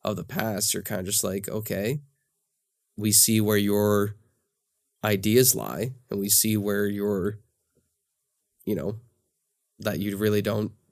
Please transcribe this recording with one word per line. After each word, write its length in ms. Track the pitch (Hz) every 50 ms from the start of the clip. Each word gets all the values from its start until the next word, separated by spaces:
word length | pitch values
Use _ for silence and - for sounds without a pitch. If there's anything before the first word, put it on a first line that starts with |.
| -
of 120 | 101 107
the 80 | 98 87
past, 500 | - - - 107 113 104 95 107 - -
you're 80 | 92 92
kinda 220 | - 110 92 92
just 200 | 95 101 - -
like, 240 | 98 95 101 101 -
"Okay, 520 | - 110 107 - 95 95 101 113 147 147 - - _ _ _ _ _ _ _ _ _ _ _ _ _ _ _ _ _
we 160 | - 104 110 104
see 280 | - - - 110 110
where 160 | 107 104 107
your 600 | 104 101 101 101 104 104 104 104 101 101 101 101 - _ _ _ _ _ _ _ _ _ _ _ _ _ _ _ _ -
ideas 500 | 107 104 95 98 107 110 123 131 - -
lie, 400 | - 53 52 60 78 110 131 131 - _ _
and 80 | - 101
we 80 | 98 101
see 280 | 101 - - 110 107
where 300 | 104 101 104 101 104 104
your, 520 | 101 101 101 101 104 104 95 87 104 110 107 - _ _ _ _ _ _ _ _ _ _ _ _ _ _ _ _ _ _ _ _ _ _ _ _
you 80 | - 107
know, 260 | 85 69 95 110 113 - _ _ _ _ _ _ _ _ _ _ _ _ _ _ -
that 220 | - 107 92 78
you 160 | 101 104 98
really 260 | 98 107 107 107 104 98
don't 300 | 104 107 104 107 110 - _ _ _